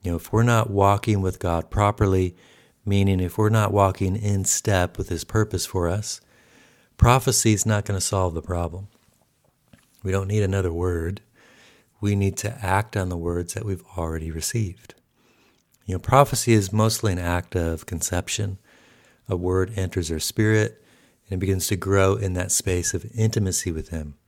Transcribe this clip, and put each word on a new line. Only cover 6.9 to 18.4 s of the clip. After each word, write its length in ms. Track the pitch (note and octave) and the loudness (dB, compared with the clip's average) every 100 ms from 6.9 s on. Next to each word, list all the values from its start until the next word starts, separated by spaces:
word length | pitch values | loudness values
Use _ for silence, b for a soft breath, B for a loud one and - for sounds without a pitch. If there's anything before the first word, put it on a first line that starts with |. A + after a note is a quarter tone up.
| _ | _
prophecy 560 | A#2+ B2+ C3 A2+ A2+ | 6 6 4 2 4
is 120 | G#2 | 2
not 200 | - G#2 | 2 0
gonna 160 | G2+ G2 | 0 -4
solve 340 | - G2 F#2 | -2 0 0
the 80 | E2 | -2
problem. 460 | D#2+ F2 E2+ F2 G2+ _ _ _ _ _ _ _ _ _ _ _ | -4 -4 -4 -6 -14 _ _ _ _ _ _ _ _ _ _ _
We 100 | G2 | -4
don't 160 | F#2+ F#2+ | -2 0
need 140 | G#2+ | 0
another 300 | G2+ G2 F#2 | 2 2 0
word. 480 | E2 F2+ F2 E2 G#2 _ b b b b b b _ | -2 -2 -2 -4 -8 _ b b b b b b _
We 160 | G#2 G2+ | 0 2
need 220 | G2 F#2+ | 2 0
to 200 | G#2 A2+ | -8 -6
act 320 | G2 F#2+ A2 G#2+ | 0 0 0 -4
on 140 | F2+ | -4
the 60 | F2 | -4
words 340 | E2+ F2 F2 | -4 -4 -4
that 140 | - A2 | -8 -6
we've 180 | F#2 - - | -8 -8 -6
already 320 | E2 D#2+ D#2+ | -4 -4 -6
received. 640 | D#2+ - A#2+ G#2 F#2 - - _ _ b b b b b _ | -8 -6 -4 -6 -8 -20 -20 _ _ b b b b b _
You 120 | - F#2 | -8 -6
know, 20 | |
prophecy 540 | - C3 C#3+ A#2+ - | 0 4 4 2 4
is 200 | A2 F#2+ | 4 4
mostly 400 | G#2+ A2 A2 G#2+ | 0 0 0 -2
an 60 | F2+ | -2
act 360 | F2 F2 F2 F#2 | -2 -2 -2 -2
of 300 | E2 D#2+ - | -2 -4 -8
conception. 720 | E2 - F2 - - | -6 -4 -4 -4 -6